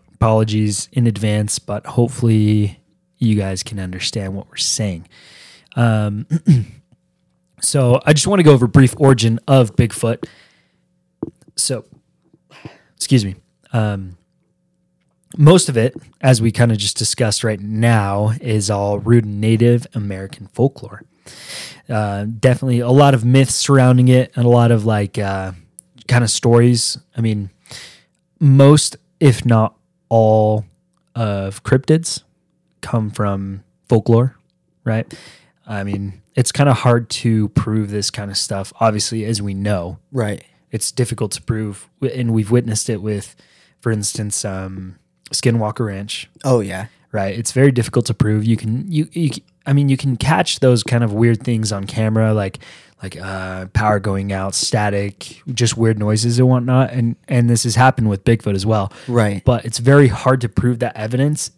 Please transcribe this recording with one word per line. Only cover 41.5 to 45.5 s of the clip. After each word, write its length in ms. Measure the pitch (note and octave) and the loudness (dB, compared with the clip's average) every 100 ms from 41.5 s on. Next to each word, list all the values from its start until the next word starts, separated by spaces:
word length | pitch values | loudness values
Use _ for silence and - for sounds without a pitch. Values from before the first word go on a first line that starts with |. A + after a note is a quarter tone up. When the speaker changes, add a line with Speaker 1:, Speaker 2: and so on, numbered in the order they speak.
| A2 G#2+ G2 - _ | -6 -6 -10 -20 _
Speaker 1:
w-, 180 | C3 B2+ | -6 -4
and 140 | A#2+ | -2
we've 180 | A2 G2+ | 0 2
witnessed 380 | A#2+ A#2 A2 - | 0 0 -6 -6
it 120 | G#2 | -6
with, 340 | G#2+ G2+ - _ _ _ _ _ | -6 -8 -10 _ _ _ _ _
for 120 | A#2+ | -4
instance, 520 | G#2+ G2 - G#2 - | -4 -4 -8 -8 -6
um, 520 | G#2 F#2+ F#2+ F#2+ F#2 F2 _ _ - | -8 -8 -10 -12 -16 -18 _ _ -6
Skinwalker 540 | - B2 | -2 0